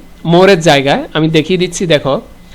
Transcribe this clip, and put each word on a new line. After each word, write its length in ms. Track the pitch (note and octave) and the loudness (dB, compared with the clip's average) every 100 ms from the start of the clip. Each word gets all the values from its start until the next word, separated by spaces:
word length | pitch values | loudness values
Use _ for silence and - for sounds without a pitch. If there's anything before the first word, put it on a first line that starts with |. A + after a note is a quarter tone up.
| - - | -14 -10
more-এর 360 | E3 E3+ F#3+ F#3+ | 0 2 4 4
জায়গায়, 440 | D#3+ C#3+ C3+ E3+ D#4 | 2 2 0 -2 -4
আমি 160 | - D#3+ | -4 -2
দেখিয়ে 300 | D#3+ D3+ F#3 | 0 -2 -2
দিচ্ছি, 280 | F3 - F#3 | -4 -6 -2
দেখো 340 | D3+ C#3 D3 - - - | -2 -2 -6 -8 -20 -20